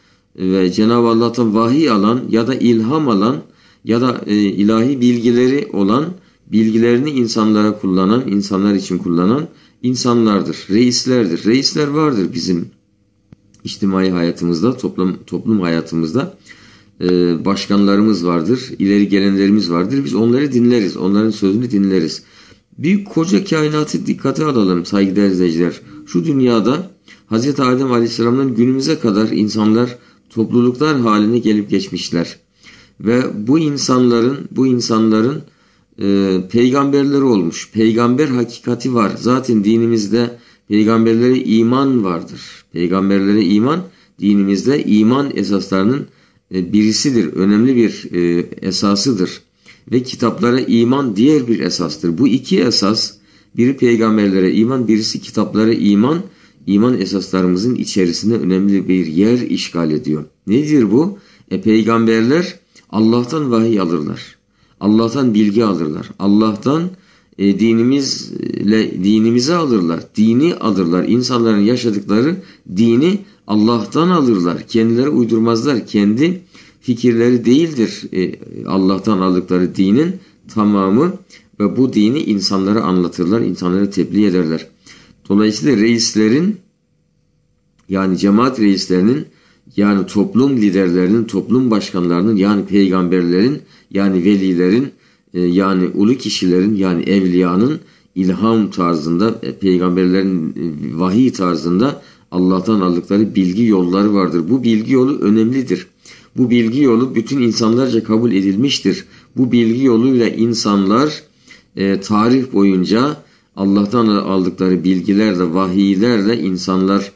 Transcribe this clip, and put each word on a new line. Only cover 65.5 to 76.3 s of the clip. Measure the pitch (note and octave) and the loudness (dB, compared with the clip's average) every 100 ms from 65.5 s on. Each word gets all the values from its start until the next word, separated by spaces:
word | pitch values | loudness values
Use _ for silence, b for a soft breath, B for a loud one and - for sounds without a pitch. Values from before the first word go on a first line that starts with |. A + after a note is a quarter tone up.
| G#2 | 2
alırlar. | A2 E2 D#2 E2+ - - | 0 0 -4 -6 -10 -4
Allah'tan, | G2 G#2 G#2+ G2+ B2+ D#3 F3+ - B B B - | 2 2 2 0 -2 -2 -4 -10 B B B -2
e, | G2 G2 | 0 2
dinimizle, | A2+ A2+ B2 C#3 C3+ - - - - - G2+ A2 - - | 2 2 2 0 -2 -8 -10 -10 -8 -4 0 0 0 -2
dinimizi | G2 A2 A2+ A#2+ C3 | 0 2 2 2 0
alırlar. | F3 D3 A2 E2 E2 - - | 0 0 0 0 -4 -6 0
Dini | A2 A#2+ E3 | 2 2 2
alırlar. | - A2 F#2+ E2+ F2 D#2 | 0 -2 0 0 0 2
İnsanların | A#2+ B2 B2 A2+ G#2 | 0 0 0 2 2
yaşadıkları | G#2 B2 A#2+ G2+ G2+ G#2 D3 F#3 B B - F#2 | 2 0 -2 -4 -2 0 0 -2 B B -8 0
dini | A#2 A#2+ E3+ G3+ B B - | 2 4 2 0 B B -2
Allah'tan | G#2+ A2 A#2 G2+ D3 F3 | 2 2 0 -2 0 2
alırlar. | F3 B2+ G2 F2 D#2+ - | 2 2 2 0 -4 -4
Kendileri | A#2 A2+ A#2 C#3+ | 0 2 2 0
uydurmazlar. | C3 A2 A2+ A#2 A2+ C#3+ A#2 G2+ | 0 0 2 2 0 0 -2 -2
Kendi | G#2+ G2+ A2+ E3 | 0 2 2 0